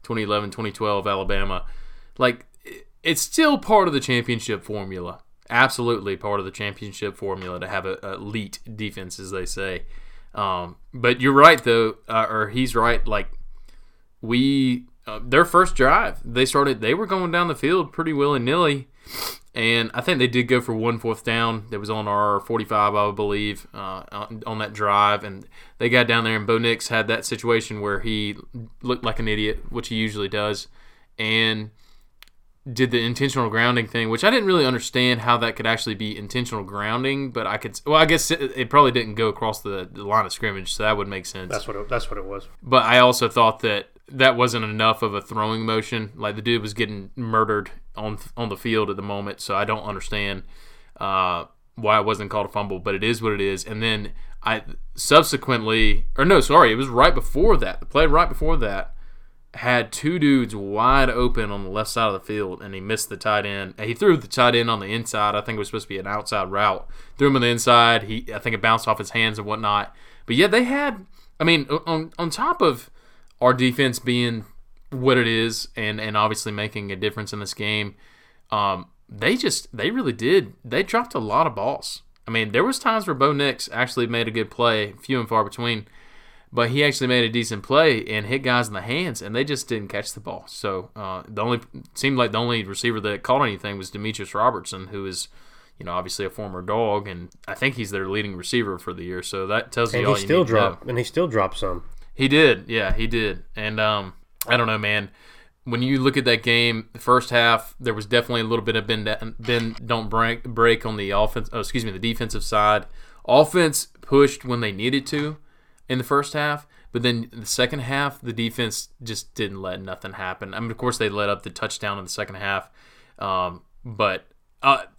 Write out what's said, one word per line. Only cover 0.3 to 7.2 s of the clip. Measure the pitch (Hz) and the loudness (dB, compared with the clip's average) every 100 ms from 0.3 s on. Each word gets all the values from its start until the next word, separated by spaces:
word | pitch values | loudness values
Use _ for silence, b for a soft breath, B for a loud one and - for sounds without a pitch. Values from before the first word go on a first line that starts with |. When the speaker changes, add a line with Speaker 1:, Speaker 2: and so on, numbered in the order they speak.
| 104 104 | -2 -2
Speaker 1:
twenty | 104 107 | -6 -8
twelve | 98 107 101 98 | -4 -2 0 0
Alabama. | 98 95 98 98 92 b b b b b - | -2 0 2 0 -2 b b b b b 0
Like, | 127 120 - - - | 0 0 -12 -20 -20
i-, | - - _ | -20 -20 _
it's | - 160 | -2 -2
still | - - 311 285 | 0 4 4 4
part | - 214 180 | 4 4 4
of | |
the | 139 | 0
championship | 131 123 117 113 - 101 | 0 0 0 -4 -4 -6
formula. | - 104 95 92 87 85 - - - | -6 -8 -8 -10 -10 -14 -20 -20 -2
Absolutely | 120 127 - 120 110 98 92 | 4 4 4 0 0 -2 -6
part | 104 101 | -4 -4
of | |
the | 95 | -6
championship | - 104 101 104 - 101 | -8 -8 -8 -14 -8 -8
formula | - | -6